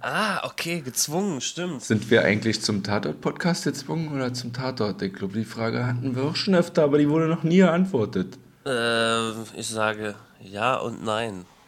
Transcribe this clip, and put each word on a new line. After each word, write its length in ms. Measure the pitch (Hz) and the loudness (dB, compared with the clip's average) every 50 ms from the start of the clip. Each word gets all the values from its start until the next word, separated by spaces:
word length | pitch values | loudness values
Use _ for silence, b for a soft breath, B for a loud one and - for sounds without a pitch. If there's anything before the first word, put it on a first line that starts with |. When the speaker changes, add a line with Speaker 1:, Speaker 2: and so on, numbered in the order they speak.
Speaker 1:
Ah, 440 | - 117 143 180 214 208 185 143 - | -6 -4 -2 0 0 0 0 -2 -4
okay, 360 | - - - - 165 170 170 | -6 -6 -6 -4 -4 -4 -4
gezwungen, 600 | 139 131 - - - - 147 180 208 202 175 127 | -6 -6 -4 -2 -2 0 0 0 0 0 0 -2
stimmt. 400 | - - - 165 180 180 160 120 | -4 -6 -6 -4 -4 -4 -6 -6
Speaker 2:
Sind 300 | - - 117 107 - - | -2 0 0 0 4 4
wir 120 | 123 110 69 | 4 6 6
eigentlich 380 | 82 104 107 107 113 107 - | 4 2 2 2 0 -2 0
zum 220 | - - 104 98 98 | -2 -2 -2 -2 -2
Tatort-Podcast 800 | 107 104 104 - 147 151 - - 151 147 - - 180 175 - - | -2 -2 -2 -2 -2 -4 -4 -4 -4 -4 -2 0 0 0 0 -2
gezwungen 500 | 160 - - - - 156 165 160 151 147 | -4 -4 -4 -6 -6 -4 -4 -4 -4 -4
oder 180 | 135 127 123 123 | -4 -4 -4 -4
zum 180 | 123 120 123 120 | -6 -8 -8 -8
Tatort? 480 | 131 131 127 127 - 110 104 92 - | -6 -4 -4 -2 -2 -2 -2 -2 -2
Ich 120 | 104 95 95 | -4 -6 -4
glaub, 180 | - 101 95 95 | -6 -6 -6 -4
die 120 | 113 110 | -4 -6
Frage 380 | - - 113 113 113 117 120 123 123 | -6 -4 -4 -2 -2 -2 -2 -2 -2
hatten 280 | 123 123 127 135 120 | -2 -2 -2 -4 -2
wir 100 | 127 131 | -2 -2
auch 100 | 151 165 | -2 -2
schon 180 | - - 208 190 | -2 0 2 4
öfter, 300 | 170 170 - - 175 151 | 4 4 4 4 4 4
aber 160 | 143 143 147 | 6 6 6
die 100 | 147 147 | 4 4
wurde 180 | 151 160 165 160 | 4 4 2 2
noch 140 | 165 160 | 2 0
nie 200 | - 156 170 190 | 2 4 6 8
beantwortet. 760 | 190 175 160 175 185 190 - 123 107 120 - 92 92 - - - - - - _ - 139 | 8 8 6 4 2 2 2 0 0 0 0 -2 -2 -2 -6 -12 -20 -20 -20 _ -6 -4
Speaker 1:
Äh, 640 | 127 117 117 117 117 113 113 113 113 113 113 113 107 110 110 107 - 85 | -2 0 2 2 2 2 2 2 2 2 0 -2 -4 -6 -8 -10 -10 -10
ich 100 | 110 113 | -8 -6
sage 460 | 113 110 107 107 107 107 107 104 101 104 - - _ - - | -2 0 0 0 0 0 -4 -6 -6 -8 -14 -20 _ -20 -18
ja 320 | 92 98 101 110 123 131 | -12 -6 -2 0 0 0
und 280 | - - 117 113 98 - | 0 -2 -4 -6 -6 -4
nein. 400 | 110 107 110 117 113 98 90 90 - - - - | -2 -2 -2 -2 -4 -6 -10 -12 -16 -20 -20 -20